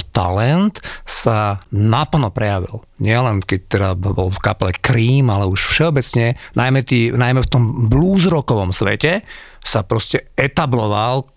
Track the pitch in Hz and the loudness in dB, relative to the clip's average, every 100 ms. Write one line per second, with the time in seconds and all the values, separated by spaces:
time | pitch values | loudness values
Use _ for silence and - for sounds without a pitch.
0 | - - 90 95 120 165 208 - - - | 0 -2 -2 0 0 2 0 -2 -12 -14
1 | - - - 110 104 101 - 101 107 117 | -6 -2 0 0 0 -4 -4 0 2 2
2 | 151 160 113 - 107 98 90 110 - - | 0 0 -2 -2 -2 -2 -4 -10 -16 -4
3 | 107 117 127 101 - 95 - 101 98 92 | 0 2 2 0 -2 -4 -2 -2 0 -2
4 | 98 92 92 98 107 - 95 - - 117 | -2 -2 -2 -2 -2 0 -2 -2 0 2
5 | 113 135 127 101 98 95 - - 160 139 | 2 2 2 2 0 -2 -2 0 0 0
6 | - 120 117 123 - - 127 135 123 123 | 0 0 0 -2 -6 -2 0 0 2 0
7 | 117 120 123 127 123 123 113 120 110 131 | 2 2 2 0 2 2 2 0 2 4
8 | 180 196 175 165 - 113 92 - 101 107 | 4 4 2 0 0 0 0 0 0 0
9 | 151 190 - - - - - 110 90 113 | 0 -2 -4 -18 -20 -12 -4 -4 0 -2
10 | - 131 - - 135 - 147 120 107 104 | 0 -4 -4 -4 -2 -2 -2 0 0 0
11 | 113 135 - | 0 -2 -6